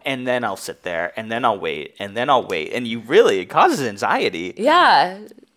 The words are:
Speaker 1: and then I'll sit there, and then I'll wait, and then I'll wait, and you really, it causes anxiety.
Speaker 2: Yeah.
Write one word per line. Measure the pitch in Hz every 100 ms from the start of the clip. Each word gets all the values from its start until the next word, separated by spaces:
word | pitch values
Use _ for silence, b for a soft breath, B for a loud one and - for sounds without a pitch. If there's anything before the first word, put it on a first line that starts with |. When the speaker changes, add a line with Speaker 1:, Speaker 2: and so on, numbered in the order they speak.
Speaker 1:
and | 143 131 127
then | 123
I'll | 117 95
sit | - 80
there, | 90 85 87 -
and | 110
then | 117
I'll | 127 98
wait, | 85 73 73 -
and | 101 107
then | 135
I'll | 127 101
wait, | 87 78
and | 117
you | 120 117
really, | 110 180 226 98
it | 92
causes | 160 233 226 123
anxiety. | 101 110 208 - 82 90 -
Speaker 2:
Yeah. | 247 339 302 160 175 196 214 - _